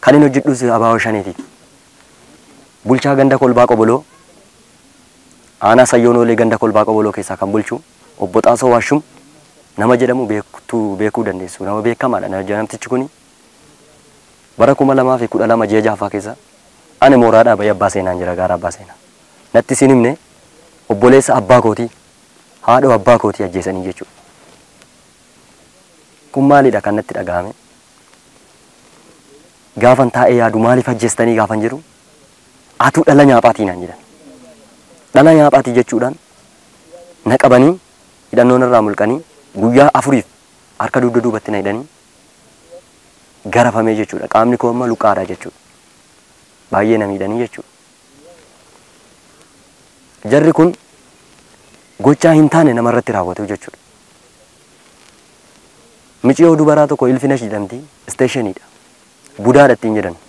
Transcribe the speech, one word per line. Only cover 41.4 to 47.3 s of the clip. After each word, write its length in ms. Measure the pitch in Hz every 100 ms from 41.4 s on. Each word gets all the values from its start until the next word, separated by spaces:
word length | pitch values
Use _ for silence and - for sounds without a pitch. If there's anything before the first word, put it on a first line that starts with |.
| -
na 60 | 107
hidhanii 280 | 98 107 147 _ _ _ _ _ _ _ 494 523 _ _ _ _ _ _ 104
garafamee 500 | 110 120 110 113 110
jechuudha. 320 | 104 92 -
Qaamni 300 | 110 117 123
koo 120 | 123
amma 180 | 120 123
luqqaadha 380 | 113 110 95 95
jechuudha. 320 | 92 - _ _ _ _ _ _ _ _ _ _ _ _
Baay'ee 260 | 82 107 113
na 100 | 101
miidhanii 320 | 98 98